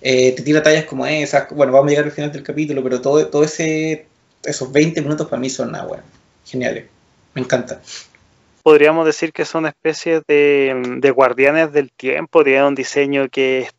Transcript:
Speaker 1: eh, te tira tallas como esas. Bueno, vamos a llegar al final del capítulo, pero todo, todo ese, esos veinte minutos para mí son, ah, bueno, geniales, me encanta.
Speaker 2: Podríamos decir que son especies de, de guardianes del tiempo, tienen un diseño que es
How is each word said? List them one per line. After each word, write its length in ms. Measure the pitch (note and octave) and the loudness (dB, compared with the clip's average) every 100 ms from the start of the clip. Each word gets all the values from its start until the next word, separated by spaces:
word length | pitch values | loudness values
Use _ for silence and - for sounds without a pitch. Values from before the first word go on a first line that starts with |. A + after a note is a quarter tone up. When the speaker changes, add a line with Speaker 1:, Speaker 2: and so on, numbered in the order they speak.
Speaker 1:
eh, 320 | C3 B2+ B2+ | 0 2 2
te 100 | B2+ | 2
tira 180 | B2 D3+ | 0 2
tallas 220 | D#3 D#3 | 4 2
como 220 | D#3 C3+ C3 | 0 -6 -4
esas. 420 | D3+ C#3+ C#3+ - | -4 -2 -2 -2
Bueno, 200 | D3 C3+ | 0 4
vamos 160 | C3 D3 | 4 4
a 40 | |
llegar 140 | D3 D3 | 2 0
al 60 | |
final 220 | D3 D3 | -4 -8
del 100 | D3+ | -8
capítulo, 400 | - D3 D3+ C#3 | -10 -6 -4 -4
pero 160 | B2+ B2 | -4 -2
todo, 260 | B2+ D3 - | 2 2 2
todo 180 | D3 D#3 | 0 0
ese, 640 | - D#3+ D#3 D#3+ D#3 - _ _ _ | -2 -4 -2 -4 -6 -10 _ _ _
esos 260 | - - B2+ | -10 -8 -2
veinte 280 | C#3+ D#3+ E3 | 2 2 0
minutos 240 | C#3+ D3+ D#3 | -4 -4 -4
para 100 | B2 | -6
mí 100 | C3 | -6
son, 240 | - A#2 | -6 -6
ah, 120 | G2+ - | -8 -10
bueno, 180 | - - _ _ _ | -12 -16 _ _ _
geniales, 400 | - C3 B2 G#2+ - _ _ _ _ | -12 -6 -6 -6 -10 _ _ _ _
me 80 | - | -10
encanta. 360 | B2+ B2+ A#2+ - - - - _ _ _ _ _ | -4 -4 -4 -14 -16 -20 -20 _ _ _ _ _
Speaker 2:
Podríamos 440 | - D3+ D3 E3 D#3+ | 4 6 6 4 0
decir 260 | D3+ E3 | -2 -4
que 140 | - D#3 | -6 -6
son 220 | D#3+ D#3+ | -4 -6
especies 560 | - D#3+ D#3 - D#3+ D3+ | -4 -6 -4 -2 -2 0
de, 720 | D3 C#3+ C#3+ C3+ C3 B2 B2+ | 2 4 4 2 -2 -6 0
de 140 | C#3 | 2
guardianes 600 | B2+ C3 A#2+ C3+ D#3 D#3+ | 4 2 4 2 2 0
del 200 | D3 C3+ | 0 -2
tiempo, 520 | - C3 C#3 E3 E3 | -6 -6 -4 0 2
tienen 200 | C#3+ C3+ | 4 4
un 100 | C#3 | 2
diseño 560 | C#3 C3 - C#3+ C#3+ C3+ | 0 -4 -2 -2 -2 -2
que 300 | C3+ C3+ C3 | -2 -2 -2
es 100 | B2 | -4